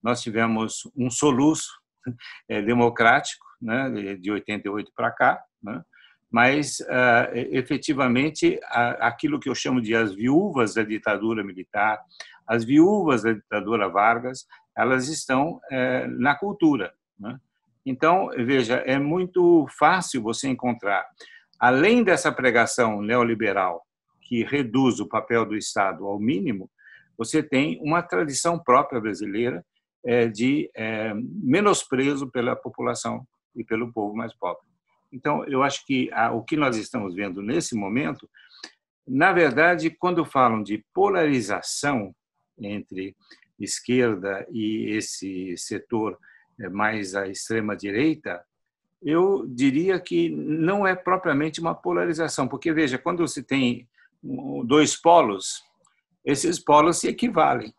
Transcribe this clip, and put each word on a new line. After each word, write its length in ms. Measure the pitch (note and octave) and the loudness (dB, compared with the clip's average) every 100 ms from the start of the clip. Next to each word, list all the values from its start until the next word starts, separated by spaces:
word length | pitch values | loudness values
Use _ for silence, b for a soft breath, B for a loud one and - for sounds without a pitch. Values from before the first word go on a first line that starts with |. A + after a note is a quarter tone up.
Nós 180 | A2 A#2+ | -2 -4
tivemos 680 | - G#2+ A#2 A2+ A2 - - - | -4 -2 0 0 -2 -6 -14 -6
um 140 | B2 | -4
soluço, 640 | A#2+ D3 B2 C#3+ D#3 - - _ _ - | 0 2 4 2 0 -6 -14 _ _ -12
<laughs> 120 | A#2+ B B _ | -12 B B _
eh, 140 | G#2+ | -4
democrático, 840 | G#2 A#2+ A#2+ A2+ A#2 C3+ - - - _ | 0 4 4 4 4 4 2 -12 -18 _
né, 280 | A#2 A#2 C3+ | -4 -4 -2
de, 280 | A2 G2+ G2 | -4 -6 -8
de 140 | F2+ | -4
oitenta 360 | G#2 - G#2+ G2+ | -4 -4 -6 -4
e 40 | |
oito 200 | G#2 G2 - | -6 -8 -4
pra 160 | A#2 | -4
cá, 300 | - C3 C3+ - _ | 2 2 2 -6 _
né? 180 | G2 C3 E3+ b b b _ | -12 -12 -14 b b b _
Mas, 520 | A#2 B2 C#3+ C#3 - - | 2 4 4 -2 -6 -4
ah, 400 | B2+ B2+ A#2 B2+ | 2 6 4 4
e-, 240 | A#2+ C3+ C#3+ | -4 -4 -4
efetivamente, 1000 | B2+ C#3 - C#3 C3 A#2+ D3 D#3 E3+ F#3 - | -2 -4 -2 0 2 2 0 2 0 0 -4
a-, 420 | A#2 A#2+ B2 A#2 | -2 0 0 -2
aquilo 320 | A#2 D3+ D3 | -2 -4 -2
que 100 | C3+ | -4
eu 60 | B2 | -4
chamo 260 | C#3+ B2+ | 0 -2
de 140 | A2 A2+ | 0 0
as 180 | A2+ | 0
viúvas 600 | F#2+ A#2+ D3 G#3 C#3+ A2 | 0 2 2 2 0 0
da 100 | A2 | 0
ditadura 600 | G#2+ G#2+ - G2+ G#2+ A2+ | -2 -2 -2 0 0 -2
militar, 580 | G2 F#2 F2+ G#2 G#2 G#2+ - B B B - | -4 -10 -8 -2 0 -2 -8 B B B -4
as 180 | A#2 | -2
viúvas 600 | A2+ C#3+ F3 G#3+ E3+ B2+ | 4 6 6 4 2 2
da 100 | G#2+ | 2
ditadura 560 | A2 _ G#2 G2 A2+ G2 | -2 _ -6 -2 0 0
Vargas, 560 | F2+ G#2 A#2+ B2+ C3 - b b - | 2 4 2 -2 -10 -18 b b -2
elas 300 | A2+ C3 B2+ | 0 0 0
estão, 520 | D#3 - C3 D3 - - | -6 -2 0 0 -4 -8
eh, 360 | C3 B2+ B2+ B2 | -4 -2 -2 -4
na 280 | B2 B2+ C#3+ | -2 0 0
cultura, 580 | G3+ G3 D#3+ C3+ - _ _ _ | -4 0 2 2 -2 _ _ _
né? 200 | G2+ C3 _ _ _ _ - | -14 -14 _ _ _ _ -8
Então, 440 | C3 D#3 F3+ F#3+ - | 0 2 2 0 -4
veja, 380 | A#2+ C3+ A2+ B2+ C3 | 0 2 2 0 0
é 140 | C3+ | 0
muito 680 | C#3+ E3+ F#3 F3+ F3 E3+ C3+ - | 0 -2 -2 2 6 6 4 2
fácil 420 | D3+ F#3 E3+ C3 | 2 4 -2 -4
você 280 | A2 A#2 C3+ | -4 -4 -4
encontrar, 560 | B2+ B2 A#2 G2+ G2 - _ B B B B | -2 -2 -4 -2 -2 -2 _ B B B B
além 460 | B2 C3 F3 B3 | 4 6 4 4
dessa 280 | A3 E3+ D#3 | 4 2 2
pregação 680 | - B2+ A#2 A2+ - A#2 G#2 | 0 2 4 2 2 0 0
neoliberal 800 | G#2 B2 A#2 A2+ G#2+ G2 F#2 E2+ _ _ _ _ | 0 2 2 0 0 0 -2 -4 _ _ _ _
que 220 | _ A#2+ | _ -4
reduz 560 | A2 C#3 B2+ A#2 C3 G#2+ | -2 -2 0 2 2 2
o 80 | G#2 | -2
papel 380 | A2 - A#2 G#2+ | -4 0 0 0
do 100 | G#2+ | -4
Estado 500 | - - G2 F2 G2 | -6 -2 -2 -2 -8
ao 140 | G2+ | -4
mínimo, 500 | G#2+ E3+ F#3 G2+ F#2 _ b b b _ | -2 0 -2 -6 -8 _ b b b _
você 240 | A2+ D#3 | -2 -2
tem 380 | D3+ C3 D3+ E3+ | 0 0 0 -4
uma 220 | D3 E3 | -2 -2
tradição 560 | E3+ F3+ D#3+ B2+ E3+ E3+ | -2 -2 -2 -2 -2 -2
própria 400 | E3 B2 D3 B2+ | 4 4 4 -4
brasileira, 680 | A2 F#2+ G#2 G2+ A#2+ D#3+ - _ _ _ B2+ | -4 -6 -6 -4 -4 -4 -12 _ _ _ 0
eh, 220 | A#2+ A#2 | 2 2
de, 420 | G#2 B2 D3 - - | 2 0 2 -2 -6
eh, 380 | A2 A2 A2 G#2 | -6 -4 -4 -4
menosprezo 1120 | C3 - D3+ D#3+ G#3 F#3 - B2+ C#3 C#3+ C3+ | -8 -6 0 4 4 2 0 0 0 0 -4
pela 260 | B2+ A#2+ B2 | -4 -2 -4
população 720 | - - B2 A#2+ A#2 A#2 C3 _ _ - | -8 -6 -4 -4 -6 -8 -10 _ _ -14
e 80 | |
pelo 280 | A2+ A2+ A#2+ | -6 -4 -4
povo 220 | A#2 G#2 G#2+ | -4 -6 -6
mais 180 | A#2 | -10
pobre. 340 | - F2+ E2+ _ _ _ _ _ | -8 -8 -8 _ _ _ _ _
Então, 340 | C3 D3 D3+ - | -8 -4 -4 -2
eu 180 | C3+ | 0
acho 220 | C3+ C3+ - | 0 -2 -2
que 240 | C3+ B2+ | -2 -2
a, 200 | - A#2 | 0 -2
o 120 | A#2 | -2
que 140 | A2 E3 | -4 -2
nós 180 | C#3+ A2+ | 0 -2
estamos 380 | G#2 A#2 G2+ F2 | -6 -6 -6 -6
vendo 260 | G2+ F2+ | -8 -8
nesse 340 | G2+ D#3 D#3+ A#2 | -4 -4 -2 -4
momento, 540 | G2 A2+ D#3 C3 - B B B B B _ _ - | -4 -2 -4 -6 -14 B B B B B _ _ -6
na 240 | C3 F3 | 2 4
verdade, 580 | F3 D#3 B2 E3 F3 D#3+ | 6 4 6 4 4 -2
quando 360 | D#3 F3+ E3+ D3+ | -2 -2 0 0
falam 360 | C#3 B2 A2+ | 4 4 2
de 220 | G2 G#2+ _ | -2 -6 _
polarização 1200 | - G3+ F#3+ D#3 C3+ G2 G2 - - D3 C3+ G2 - _ _ _ _ | 0 2 2 2 2 0 -4 -4 -4 -2 -2 -4 -12 _ _ _ _
entre 580 | G2+ G2+ F2 F#2+ G2 F#2 b b b _ | -10 -10 -10 -10 -10 -12 b b b _
esquerda 880 | G2+ - - B2 A#2+ G2+ G2 G2 - | -10 -8 -2 2 2 0 -4 -8 -8
e 380 | A#2 G#2+ A2 A2 | -6 -4 -4 -4
esse 640 | G#2+ G#2+ - F#2+ F#2 F#2+ F2 | -4 -6 -10 -10 -8 -10 -10
setor, 600 | - G#2 - A2+ G#2+ F#2 b b b _ | -8 -10 -6 -4 -4 -8 b b b _
eh, 100 | F#2+ | -12
mais 460 | F#2+ G#2+ A2 F#2+ G2 | -4 -4 -4 -6 -6
à 120 | G2 | -6
extrema-direita, 1160 | F#2+ - A2+ G#2+ G2 G2+ G2+ D3+ D#3 - F2 - _ _ _ _ _ | -8 -4 -4 -4 -6 -4 0 0 -2 -8 -12 -14 _ _ _ _ _
eu 440 | D#3 D#3+ F#3 G3 - | -2 2 2 0 -4
diria 520 | B2 C#3 C3+ F#3 F3+ | 0 2 2 0 -2
que 300 | F3 F3 E3+ | 0 0 0
não 560 | D3+ D3+ D#3 D#3+ G3+ G3 | -2 -4 -2 0 2 0
é 100 | F3+ | 0
propriamente 640 | - F#3 F3+ C#3 D#3 D#3 | 0 0 2 0 0 -2
uma 140 | E3 - | -6 -4
polarização, 720 | - F3 F3 D#3 D#3+ - C3 | -2 0 0 0 -2 -2 -4
porque, 260 | C3 E3+ | -2 -2
veja, 240 | D#3 D#3 B2 | 0 0 0
quando 220 | - F3 | -4 -2
você 240 | E3 - | -2 -4
tem 440 | B2+ C3+ B2 A#2+ - b b _ | -4 0 0 -2 -10 b b _
um, 420 | - C3+ C3+ C#3 B2 | -10 -10 -8 -8 2
dois 300 | D3 D3+ - | 4 4 4
polos, 680 | E3 E3+ C3 G2 - - _ _ _ _ _ _ - | 6 8 6 0 -6 -12 _ _ _ _ _ _ -2
esses 340 | C#3 E3+ E3+ | 0 0 -4
polos 380 | - D3 D#3 D#3+ | 4 6 6 2
se 100 | - | -2
equivalem. 640 | - B3 F#3 D3 C3 - | -2 -2 2 2 2 -4